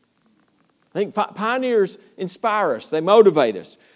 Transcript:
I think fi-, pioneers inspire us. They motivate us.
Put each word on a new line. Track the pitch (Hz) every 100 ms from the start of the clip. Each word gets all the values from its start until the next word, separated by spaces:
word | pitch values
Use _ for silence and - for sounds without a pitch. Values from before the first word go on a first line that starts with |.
| _ _ _ _ _ _ _ _ _
I | 170
think | 208
fi-, | 208 -
pioneers | - 214 254 254 226 190 - _ -
inspire | 185 - 226 214 180
us. | 110 -
They | 156
motivate | 165 220 202 151 120 92
us. | 85 - _